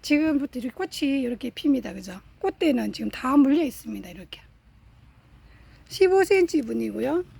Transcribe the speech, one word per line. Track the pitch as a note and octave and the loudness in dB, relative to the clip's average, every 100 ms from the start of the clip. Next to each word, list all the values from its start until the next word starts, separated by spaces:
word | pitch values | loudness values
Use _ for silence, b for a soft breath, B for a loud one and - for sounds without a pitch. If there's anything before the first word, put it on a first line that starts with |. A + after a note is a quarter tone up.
지금부터 | - D4 D#4+ C#4+ C#4 B3+ | 0 0 2 0 -4 -8
이렇게 | A#3+ - | -10 -8
꽃이 | F#4 - C#4+ C#4 | -10 -4 -2 -2
이렇게 | A#3+ A#3+ B3 | -2 -6 -8
핍니다. | - D4 C4 G3+ | -4 0 0 -2
그죠? | G3 F#3+ F#3 - - | -12 -14 -16 -18 -6
꽃대는 | G4 - E4 B3 G#3+ | -6 0 2 2 -2
지금 | - G#3+ | -6 -8
다 | - C4 C#4+ | -4 2 6
물려 | C4+ D4 | 6 4
있습니다. | D4+ - A3+ G#3 F3+ | 0 -6 -12 -12 -12
이렇게. | F3 F3+ - - _ _ _ - - - _ _ - b b b b b | -16 -18 -20 -20 _ _ _ -20 -20 -20 _ _ -20 b b b b b
십오 | - F#4+ F#4+ F#4+ | 2 4 6 4
센티 | G4 F4 D#4+ | 4 4 0
분이고요. | A3+ A3+ A3+ G3+ B3 E4 F4+ - | -2 -4 -4 -4 -2 -2 -4 -14